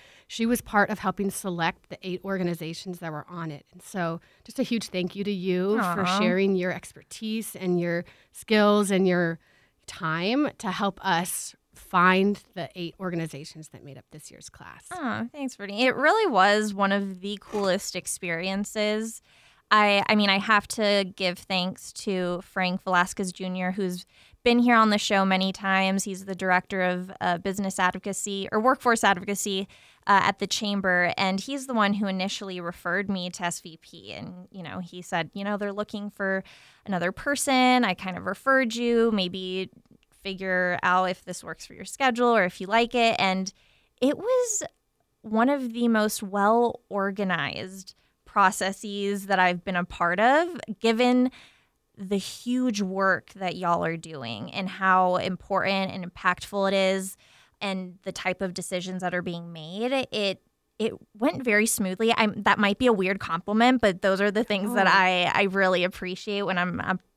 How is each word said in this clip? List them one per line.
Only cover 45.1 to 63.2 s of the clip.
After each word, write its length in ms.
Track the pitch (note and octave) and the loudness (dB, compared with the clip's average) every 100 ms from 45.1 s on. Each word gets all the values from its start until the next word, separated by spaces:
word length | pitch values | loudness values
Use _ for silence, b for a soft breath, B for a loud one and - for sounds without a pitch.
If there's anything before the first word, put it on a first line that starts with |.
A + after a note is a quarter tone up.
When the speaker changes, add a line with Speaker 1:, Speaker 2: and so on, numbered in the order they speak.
| _ | _
Speaker 2:
one 280 | A3+ A3 B3 | -4 2 2
of 240 | C#4+ B3 | 2 -2
the 140 | A#3 A#3+ | 0 2
most 340 | A3 G#3+ - | 4 2 -2
well-organized 1700 | G3+ G3+ G3+ A#3 A#3+ - - G3 G3 G3 G3 E3+ C#3+ - F#3 F#3+ - - _ _ - | -4 2 4 4 4 0 -6 -4 -2 -2 -2 -2 -2 -6 -10 -14 -18 -20 _ _ -4
processes 1000 | - F#3+ - F#3+ G3+ G#3+ G3+ G3+ G3+ G3 | 4 4 4 -2 -4 -8 -4 -2 -4 0
that 120 | F#3 | 4
I've 240 | F#3 F3+ | 4 2
been 120 | F#3 F3+ | -2 -4
a 100 | F3+ | -4
part 340 | - E3+ F3+ | -2 0 4
of, 400 | A3+ C#4+ F4+ E4+ - G#3 | 4 4 2 -4 -10 -2
given 520 | A3+ A3 B3 B3 B3+ b b b b _ _ - | 0 4 4 4 2 b b b b _ _ -16
the 200 | F#3+ G3 | -4 -4
huge 640 | F#3+ - A#3+ B3 B3+ G3+ | -4 -8 -4 0 0 0
work 500 | F#3+ F#3+ F#3+ F3+ - G3 | -2 0 2 0 -4 -8
that 200 | F#3 F3 | -6 -2
y'all 300 | F3+ E3+ E3+ | 0 0 0
are 120 | E3 | -4
doing 540 | D#3+ D#3 A#2 A2 A#2 | -8 -12 -10 -10 -8
and 160 | - F#3+ | -6 -6
how 480 | F#3+ F#3+ F#3 F#3 F3+ | 0 4 6 6 2
important 760 | - F3+ - F#3+ - G3 F#3+ | 0 -4 -2 0 0 0 -2
and 200 | - F3+ | -6 -12
impactful 540 | - F#3 F3+ - G3+ G3 | -4 -2 -2 -4 -2 0
it 80 | G3 | 2
is 400 | F#3+ F#3+ F#3+ - b b b _ | 2 2 -4 -12 b b b _
and 360 | G3+ F#3+ F3+ F3+ | -6 -6 -8 -12
the 80 | - | -12
type 300 | F#3 F#3+ F#3 | -6 -4 -2
of 120 | F#3+ | -4
decisions 480 | F3+ F3+ F3+ F#3 F#3 | -6 -6 -6 -4 -6
that 140 | F3+ F3+ | -4 -2
are 60 | |
being 320 | F3 E3+ E3+ | -4 -6 -10
made. 540 | E3+ D#3 F#3+ A#3+ C4+ B3+ | -14 -12 -6 -2 -2 -2
It, 300 | G#3+ G3+ F#3 _ _ _ - | -2 -2 -4 _ _ _ -4
it 140 | G#3+ - - G#3 | -4 -4 -14 -2
went 240 | C4 C#4 B3 | -2 0 2
very 200 | G#3 A3 | 2 2
smoothly. 480 | - F#3+ F#3 A3+ - | 0 -2 0 2 2
I'm, 260 | A3 G3 | 0 0
that 160 | G#3 G3+ | 2 4
might 180 | G3+ G3+ | 2 2
be 100 | B3 | 2
a 40 | |
weird 280 | G#3+ F#3 F#3+ | 4 2 -2